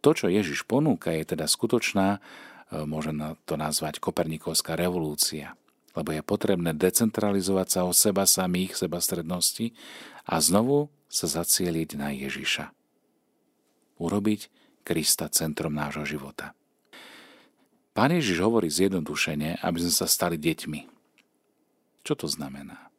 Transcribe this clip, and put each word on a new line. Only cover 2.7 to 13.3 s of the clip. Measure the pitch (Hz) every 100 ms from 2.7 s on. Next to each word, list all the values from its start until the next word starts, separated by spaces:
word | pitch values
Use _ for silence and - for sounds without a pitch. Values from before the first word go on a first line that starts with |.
môžem | 78 76 78 78
na-, | 76 76 78 -
to | 76
nazvať | 78 78 78 -
kopernikovská | - 85 80 78 - 80 -
revolúcia, | 82 90 90 78 73 - 76 71 - _ _ _
lebo | - 78
je | 78 -
potrebné | 101 - 92 85
decentralizovať | 78 92 - 113 107 104 98 92 95 92
sa | 90 90
od | 87
seba | 110 95 98
samých, | - 92 90 92 -
sebastrednosti | 85 87 - 87 82 90 - - 117 - - - - - -
a | -
znovu | - 95 120 143 147 _ _
sa | - 85
zacieliť | 156 82 - 92 82 78 71
na | 71
Ježiša. | 69 67 67 71 - 71 _ _ _ _ _ _